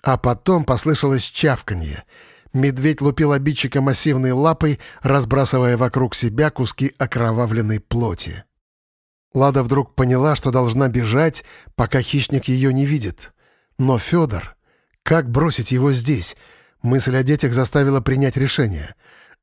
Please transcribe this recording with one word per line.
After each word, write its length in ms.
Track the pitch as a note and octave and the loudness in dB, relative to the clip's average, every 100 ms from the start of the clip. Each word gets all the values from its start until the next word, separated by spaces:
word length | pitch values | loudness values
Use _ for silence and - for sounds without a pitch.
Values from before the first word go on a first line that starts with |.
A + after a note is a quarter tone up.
А 160 | - B2+ | -2 0
потом 460 | B2+ A#2+ - F3+ | 0 -2 0 0
послышалось 580 | C#3 B2 D#3 D3 C#3 C3+ | 2 0 0 0 2 0
чавканье. 840 | - - D#3 B2+ - F#2 D#2+ C#2+ - - - _ _ | -2 -2 0 0 -4 -6 -6 -10 -14 -20 -20 _ _
Медведь 480 | C3 C#3 C3 D3 D3+ | 0 0 2 0 2
лупил 320 | C#3+ B2+ D3 | 0 2 2
обидчика 480 | C#3+ C#3 C#3+ C3 C#3 | 2 0 -2 -2 0
массивной 520 | C3+ B2 D#3 C3 C3 | 0 2 0 2 0
лапой, 480 | B2+ D#3 D#3+ D#3 C#3 - - | 2 2 2 0 -2 -6 -8
разбрасывая 800 | C3+ C#3 A2+ C3+ C3 C3 B2 A#2 | 0 0 2 0 2 2 2 2
вокруг 360 | B2 C3 B2+ | 0 0 -2
себя 360 | - A#2+ A2+ D3+ | -2 -4 0 0
куски 440 | - A#2+ - C3 - | 0 -6 -2 -4 -2
окровавленной 800 | C3 B2 A#2 A2+ A#2+ A2 G#2+ G#2+ | -4 -2 0 0 0 0 -2 -2
плоти. 640 | - A#2 A#2 F2+ - F2+ - _ _ _ _ _ _ _ _ | -4 -2 -2 -4 -8 -12 -18 _ _ _ _ _ _ _ _
Лада 300 | C3 C#3 C3+ | 0 2 2
вдруг 320 | A#2+ C3+ C3 | 0 0 -2
поняла, 420 | - B2+ B2+ D3 D3 | -2 0 2 2 0
что 140 | C3+ | 0
должна 380 | B2+ B2 A#2 C3+ | 0 0 0 0
бежать, 540 | A#2+ A2+ B2+ D#3+ - - - - | 0 0 2 0 -2 -16 -20 -20
пока 280 | - A#2 C3+ | -4 -2 0
хищник 460 | A#2+ C#3+ B2+ C3+ B2 | 0 -2 -2 -4 -2
её 220 | B2+ C3+ | 0 2
не 140 | C3 | 0
видит. 480 | C#3 D3+ G2+ - - _ _ _ _ - | 0 -2 -4 -10 -18 _ _ _ _ -2
Но 180 | C3 A#2+ | 0 0
Фёдор... 600 | - F3 D3+ F#2+ - - _ _ _ _ | 0 0 0 -2 -8 -20 _ _ _ _
Как 280 | - E3 B2+ | 0 0 2
бросить 420 | A#2+ E3 B2+ A2+ | 0 0 -2 -2
его 200 | B2+ C#3 | 0 2
здесь? 440 | B2+ A#2+ B2+ F2 - - - _ _ | 0 0 -2 -2 -10 -20 -20 _ _
Мысль 340 | A#2 C3 C3 C3 | 0 0 2 0
о 60 | |
детях 320 | C3 D3 C3+ | 2 2 2
заставила 480 | A#2 B2 D3+ C3+ C#3 | 0 0 2 2 2
принять 340 | B2 C3+ C3+ B2+ | 0 0 0 0
решение. 580 | C3+ - A2+ E2 D2+ - _ - _ _ | -2 0 -2 -2 -10 -16 _ -20 _ _